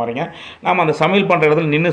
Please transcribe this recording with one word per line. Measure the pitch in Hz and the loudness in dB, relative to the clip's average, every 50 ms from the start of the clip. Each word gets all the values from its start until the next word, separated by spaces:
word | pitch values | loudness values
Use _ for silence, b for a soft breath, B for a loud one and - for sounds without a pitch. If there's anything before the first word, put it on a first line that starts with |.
மாதிரிங்க. | 117 117 117 135 165 160 B B B B B B - | -6 -6 -6 -6 -8 -8 B B B B B B -4
நாம | 180 180 180 170 | -2 0 0 0
அந்த | 151 147 - | 0 0 0
சமையல் | 156 170 190 202 185 165 | 0 2 2 2 2 2
பண்ற | 180 160 156 151 | 2 2 4 2
இடத்துல | 151 160 165 151 147 | 2 2 2 0 0
நின்னு | 156 170 175 | 0 0 0